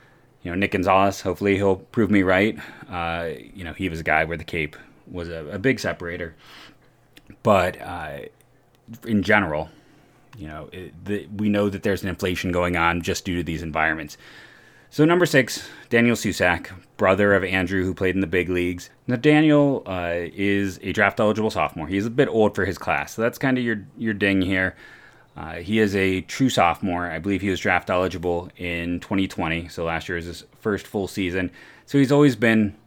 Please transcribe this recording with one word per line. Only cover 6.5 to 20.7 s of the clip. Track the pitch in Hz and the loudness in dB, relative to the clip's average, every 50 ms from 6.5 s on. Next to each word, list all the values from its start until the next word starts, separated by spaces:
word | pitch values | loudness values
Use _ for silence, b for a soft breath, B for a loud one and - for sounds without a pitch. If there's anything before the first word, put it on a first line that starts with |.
| B B B B B B B B B _ _ _ _ - _ - - _ | B B B B B B B B B _ _ _ _ -20 _ -20 -12 _
But, | - 113 104 95 90 92 - - | 2 4 4 6 4 2 -2 -6
uh, | - 90 87 85 78 76 71 71 - - _ _ _ _ _ _ _ _ _ _ _ - 117 - - | -12 -12 -10 -10 -10 -10 -12 -12 -14 -16 _ _ _ _ _ _ _ _ _ _ _ -20 -20 -12 -6
in | 117 113 101 90 | 0 0 0 2
general, | 104 107 107 98 82 76 76 78 - b b b b b b b b b b b b - 104 | 4 4 4 4 2 -2 -4 -6 -6 b b b b b b b b b b b b -18 -16
you | 85 | -14
know, | 78 78 78 76 - | -14 -14 -14 -16 -14
it, | - 92 90 78 - 85 92 | -16 -16 -16 -16 -18 -14 -8
the, | 98 104 101 71 78 104 | -6 -6 -6 -6 -8 -6
we | 98 107 107 | -2 0 0
know | 104 101 104 101 | 2 2 2 0
that | 95 92 | 0 -2
there's | - 107 98 87 98 | -2 0 0 0 -2
an | 95 | -4
inflation | 87 - 101 92 92 - - 92 | -4 -2 -2 -2 -2 -2 -2 -2
going | 87 87 87 87 87 | 0 0 0 2 2
on | 85 82 85 87 85 | 2 2 2 2 0
just | 82 98 90 - - | -2 -4 -4 -4 -4
due | 98 87 | -4 -4
to | 87 | -4
these | 85 80 82 78 87 | -4 -4 -6 -6 -6
environments. | 80 73 82 80 80 80 80 76 - - B B B B B B B B B B B B B B B | -4 -2 0 0 0 0 -4 -8 -14 -16 B B B B B B B B B B B B B B B
So | - - 151 | 0 2 4
number | 160 175 180 175 | 6 6 4 4
six, | - - 135 120 - - - - B B B B B | 4 4 2 2 2 -4 -10 -12 B B B B B
Daniel | - 117 117 120 117 | 2 4 4 4 2
Susac, | - - 104 87 - 95 90 87 82 - - 92 90 - _ _ | 2 0 -4 0 2 2 2 2 0 -4 -12 -18 -18 -20 _ _
brother | - 107 92 95 95 101 101 101 | 2 4 4 4 4 4 4 4
of | 95 | 4
Andrew, | 95 90 92 95 92 87 98 95 | 2 0 0 0 0 0 0 0
who | 92 92 90 | 0 -2 -2
played | - 98 92 90 | -2 -2 0 0
in | 98 | 0
the | 95 80 | -2 0
big | 90 92 87 87 | 0 0 0 2
leagues. | 90 90 87 90 90 87 - - _ _ - - | 0 0 0 0 -2 -6 -10 -16 _ _ -6 -4
Now, | 123 | -4
Daniel, | 117 123 151 151 151 156 156 147 147 143 143 135 - - | 2 4 4 6 6 6 6 6 6 4 2 0 -2 -4
uh, | 101 95 90 87 87 85 | -6 -6 -4 -2 -2 -2
is | 87 87 80 - - 98 101 101 98 101 98 | -2 -4 -6 -4 -2 0 0 2 2 0 -2